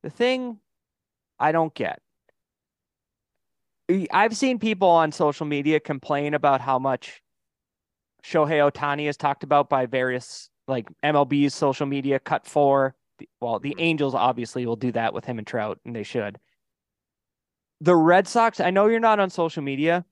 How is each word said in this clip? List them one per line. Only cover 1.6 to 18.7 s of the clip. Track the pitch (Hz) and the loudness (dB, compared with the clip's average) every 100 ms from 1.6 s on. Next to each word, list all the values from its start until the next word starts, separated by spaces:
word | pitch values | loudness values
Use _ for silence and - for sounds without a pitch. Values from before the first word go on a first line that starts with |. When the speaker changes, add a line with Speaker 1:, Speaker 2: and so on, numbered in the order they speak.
| 160 | -2
Speaker 1:
get, | - 98 - _ _ _ _ _ _ _ _ _ _ _ _ _ _ _ _ _ _ - | -4 -6 -6 _ _ _ _ _ _ _ _ _ _ _ _ _ _ _ _ _ _ -2
I, | 190 175 | -2 0
I've | 185 220 220 | 0 0 0
seen | 262 240 | -2 0
people | 220 202 190 | -2 2 4
on | 170 156 | 4 2
social | - 151 143 151 | 0 -2 0 -4
media | 147 143 156 | -2 0 0
complain | - 135 - 143 147 | -2 -8 -4 -4 -2
about | 147 147 135 | 0 2 2
how | 123 131 | 0 -2
much | 135 127 - - _ _ _ _ _ _ _ _ _ _ | 0 -4 -8 -20 _ _ _ _ _ _ _ _ _ _
Shohei | - 165 151 156 143 | -4 0 2 4 2
Ohtani | - 147 143 147 | 0 -4 -2 -4
is | 143 | -2
talked | 143 139 | -4 -4
about | 139 147 143 | 0 2 2
by | 139 123 | -2 0
various, | 127 127 127 - - - _ - | -2 -2 -4 -8 -20 -20 _ -6
like, | 127 107 - | -6 -6 -4
M | 147 151 | 0 2
L | 135 | 2
B's | 143 143 | 0 0
social | - 143 131 139 | 0 -2 -2 -4
media | 139 135 135 | -4 -2 -4
cut | - 151 - | -2 -6 -2
for. | 151 143 139 135 - _ _ | 2 2 2 0 -4 _ _
The, | - _ | -20 _
well, | 120 107 | -6 -6
the | - | -6
Speaker 2:
Mm-hmm. | - | -4
Speaker 1:
Angels | 165 156 139 127 | -2 0 -2 0
obviously | 120 120 117 127 123 | 0 -2 -8 -6 -6
will | 113 | -4
do | 123 | -4
that | 113 113 | -2 -4
with | - - | -6 -10
him | 117 | -10
and | 104 | -8
Trout, | 120 107 - - | -6 -6 -8 -12
and | 117 | -12
they | |
should. | 104 123 104 101 _ _ _ _ _ _ _ _ _ _ _ _ _ _ | -8 -6 -6 -10 _ _ _ _ _ _ _ _ _ _ _ _ _ _
The | 156 175 | 4 6
Red | 160 180 190 | 8 6 4
Sox, | 240 226 - | 0 0 2
I | 180 | 0